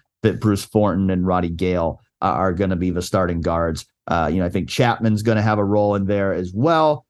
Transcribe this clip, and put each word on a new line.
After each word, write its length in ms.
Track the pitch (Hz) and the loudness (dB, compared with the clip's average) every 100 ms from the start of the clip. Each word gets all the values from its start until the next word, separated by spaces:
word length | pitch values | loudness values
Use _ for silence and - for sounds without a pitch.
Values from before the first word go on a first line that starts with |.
| _ _ | _ _
that 180 | 110 - | -2 2
Bruce 240 | 107 98 - | 0 0 0
Thornton 460 | 107 104 90 95 | 0 2 2 0
and 160 | 92 90 | 0 0
Roddy 220 | 90 87 | 0 -2
Gale, 520 | 85 90 87 82 - _ - | -2 -2 0 -2 -6 _ -4
uh, 100 | 95 | -2
are 180 | 69 95 | 0 0
gonna 240 | 87 98 92 | 0 -2 0
be 140 | 92 | -2
the 140 | 90 | -2
starting 360 | 87 98 87 85 | -2 0 0 -2
guards. 460 | 85 82 82 80 - _ - | -2 0 -2 -4 -10 _ -4
Uh, 220 | 85 78 | -2 0
you 80 | 87 | 0
know, 60 | 90 | -2
I 40 | |
think 180 | 95 85 | -4 -4
Chapman's 540 | - 120 - 113 104 | 0 0 2 0 0
gonna 220 | 110 110 | 0 2
have 160 | 110 107 | 2 2
a 40 | |
role 300 | 101 104 104 101 | 2 2 2 0
in 100 | 98 | 0
there 280 | 101 98 | 0 0
as 180 | 87 90 | -2 -4
well. 520 | 98 151 160 156 147 | -2 2 2 2 0